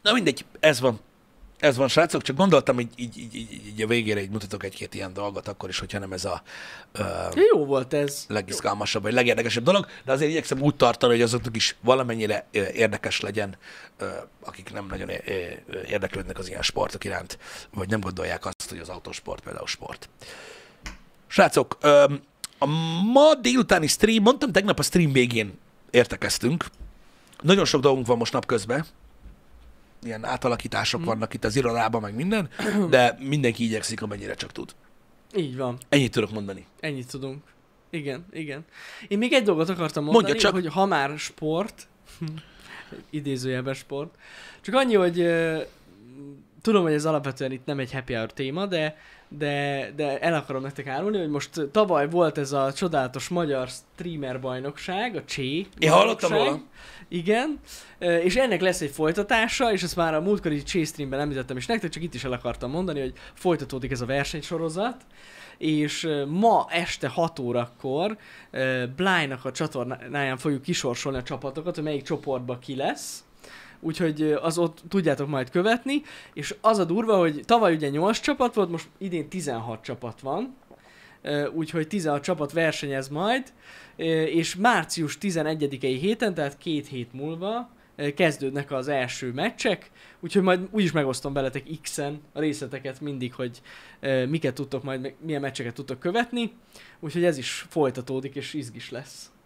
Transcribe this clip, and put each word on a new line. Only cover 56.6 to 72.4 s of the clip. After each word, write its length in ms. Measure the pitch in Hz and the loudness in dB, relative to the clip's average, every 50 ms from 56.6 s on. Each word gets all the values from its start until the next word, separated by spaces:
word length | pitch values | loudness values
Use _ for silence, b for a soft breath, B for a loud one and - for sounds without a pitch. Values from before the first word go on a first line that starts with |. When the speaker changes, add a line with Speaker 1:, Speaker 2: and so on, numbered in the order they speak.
| - - B B B B B B B | -8 -16 B B B B B B B
Speaker 2:
Igen, 520 | - - 175 160 190 214 233 262 311 294 262 B B B B B B B B | -8 -8 -4 0 2 2 2 2 -2 -4 -6 B B B B B B B B
ö, 160 | 180 175 170 | 0 2 2
és 200 | 170 170 180 180 | 4 4 4 4
ennek 260 | 247 269 247 196 165 | 4 2 2 2 2
lesz 200 | 185 185 180 - | 2 2 2 0
egy 80 | 165 139 | -4 -6
folytatása, 800 | 139 - 156 156 170 208 202 - 269 226 220 226 - - 262 233 | -2 0 0 0 2 0 0 2 2 2 2 0 0 0 2 2
és 120 | 208 190 180 | 2 0 -2
ezt 120 | 165 - | -4 0
már 180 | 175 170 165 156 | 0 0 2 2
a 80 | 151 | 0
múltkori 420 | 165 196 208 202 - 165 151 143 139 | 2 2 0 2 2 -2 -2 -2 -4
Csé 200 | - - 180 156 | -2 0 0 0
streamben 360 | 156 - - 143 135 135 139 | -2 -4 -8 -6 -4 -2 -2
említettem 380 | 147 147 139 131 123 127 135 | -2 -2 -2 -4 -4 -6 -8
is 80 | 127 123 | -8 -2
nektek, 240 | - 233 220 185 165 | -2 -2 -2 -2 -6
csak 140 | - 151 170 | -6 -8 -8
itt 100 | 165 - | -8 -8
is 100 | 123 143 | -8 -6
el 80 | 131 | -4
akartam 400 | 123 123 - 120 117 - 127 123 | -6 -4 -4 -6 -6 -4 -6 -6
mondani, 280 | 139 170 185 180 151 143 | -4 -4 -4 -2 -4 -4
hogy 140 | 135 131 - B B B B | -6 -6 -8 B B B B
folytatódik 580 | - - 180 170 147 139 117 139 127 139 123 | -2 0 2 2 2 -2 -6 -6 -8 -4 -4
ez 100 | 135 120 | -4 -4
a 40 | 123 | -2
versenysorozat, 960 | 113 135 143 143 - - 151 143 - 175 160 165 160 156 185 208 247 247 254 - B B B B B B B B B B | -2 0 -2 -2 -2 -6 -8 -8 -6 -6 -4 -4 -4 -2 -2 -4 -4 -4 -8 -18 B B B B B B B B B B
és, 460 | B - 156 151 151 151 147 - - - | B -2 0 2 2 0 -2 -2 -4 -4
ö, 220 | 165 151 143 139 | -2 -2 -2 -2
ma 400 | 143 156 185 220 233 208 156 113 - | -2 0 4 4 6 6 4 2 0
este 380 | 160 170 175 - - - - | -2 -2 -2 -2 -4 -4 -6
hat 320 | 131 - 175 165 165 - - | -4 0 0 -2 0 -2 -4
órakor, 800 | 127 120 120 120 120 120 - - - 135 131 147 180 214 220 214 B B B B B B | -4 -2 0 0 -2 -2 -8 -8 -6 -2 -2 0 0 -2 -4 -6 B B B B B B
ö, 320 | - 127 131 131 131 127 123 123 131 | -6 -4 -2 -2 0 -2 -4 -6 -4
Bly-nak 500 | 143 185 196 185 170 151 135 135 123 - | 0 2 2 2 2 0 -2 -4 -6 -8
a 60 | 135 | -8
csatornáján 840 | 123 - 165 156 - 135 120 127 131 117 120 127 135 143 139 135 131 | -4 -4 -4 -4 -2 -4 -4 -4 -6 -10 -10 -6 -4 -2 -2 -2 -2
fogjuk 240 | 123 - 156 143 131 | -2 0 -2 -2 0
kisorsolni 560 | - - - - - 135 120 - - 143 135 | -2 -2 -2 0 0 -2 -4 -2 -4 -4 -4
a 60 | 127 123 | -4 -6
csapatokat, 520 | - 151 - - 139 131 156 156 175 170 | -6 -10 -8 -8 -8 -8 -6 -8 -6 -6
hogy 80 | 165 151 | -4 -4
melyik 200 | 156 151 135 - | -4 -4 -4 -4
csoportba 560 | - 160 143 - 147 135 127 | -4 -6 -4 -2 -4 -4 -4